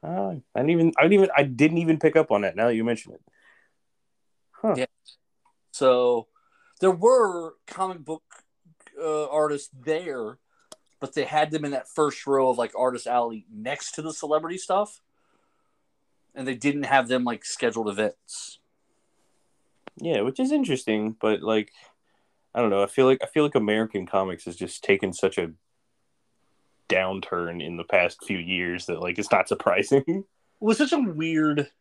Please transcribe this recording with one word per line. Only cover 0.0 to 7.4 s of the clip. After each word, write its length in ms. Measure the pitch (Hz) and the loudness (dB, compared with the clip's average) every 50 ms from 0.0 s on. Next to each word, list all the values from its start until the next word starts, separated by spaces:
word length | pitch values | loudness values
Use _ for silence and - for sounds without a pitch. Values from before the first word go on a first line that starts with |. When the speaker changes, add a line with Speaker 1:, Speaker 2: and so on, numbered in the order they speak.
Speaker 1:
Uh, 320 | - 156 170 185 196 190 175 143 - _ _ | -8 -6 -6 -4 -4 -4 -6 -10 -12 _ _
I 60 | 110 | -2
didn't 100 | 127 151 | 0 2
even, 220 | 170 165 165 165 - - | 4 4 4 4 4 4
I 40 | |
didn't 100 | 143 165 202 | 4 6 6
even, 160 | 202 190 185 - | 6 4 4 4
I 60 | 143 143 | 2 2
didn't 340 | 139 127 117 147 156 165 170 | 2 2 2 2 4 4 2
even 200 | 175 165 160 151 | 2 2 0 4
pick 180 | - 156 - | 2 4 4
up 140 | 160 151 - | 4 2 4
on 120 | 110 101 | 0 0
that 140 | 101 98 - | 0 -2 -2
now 100 | 95 113 | 0 0
that 80 | 120 117 | 2 2
you 100 | 110 113 | 0 0
mention 280 | 120 117 110 - - - | -2 -2 -4 -6 -18 -20
it. 80 | - _ _ _ _ _ _ _ _ _ _ _ _ _ _ _ _ _ _ _ _ _ _ _ _ _ _ | -20 _ _ _ _ _ _ _ _ _ _ _ _ _ _ _ _ _ _ _ _ _ _ _ _ _ _
Huh. 220 | _ - - 220 185 | _ -4 -2 0 0
Speaker 2:
Yeah. 100 | 127 127 - _ _ _ - - _ _ _ _ _ _ _ _ _ _ _ | 0 -2 -4 _ _ _ -20 -20 _ _ _ _ _ _ _ _ _ _ _
So 560 | - - 139 131 123 123 123 123 123 117 113 _ _ _ _ _ _ _ _ _ _ _ | -6 2 4 4 6 6 4 2 2 0 -2 _ _ _ _ _ _ _ _ _ _ _
there 100 | 180 190 | 2 2
were 640 | 185 165 180 233 262 254 226 202 180 170 | 2 6 4 6 6 6 4 2 0 -4